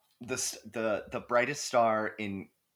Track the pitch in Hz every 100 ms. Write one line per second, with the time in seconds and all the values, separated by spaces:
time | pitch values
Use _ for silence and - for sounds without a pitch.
0 | _ - 120 127 - - 110 117 110 101
1 | - 123 - 120 123 147 - 123 113 110
2 | 107 - 104 98 - _ _